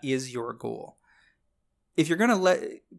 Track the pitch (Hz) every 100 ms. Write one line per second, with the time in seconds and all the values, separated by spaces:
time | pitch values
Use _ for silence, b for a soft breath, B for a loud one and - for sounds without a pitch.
0 | 139 131 131 123 117 117 117 113 - -
1 | b b b b b _ _ _ _ -
2 | 156 165 240 214 180 185 - - _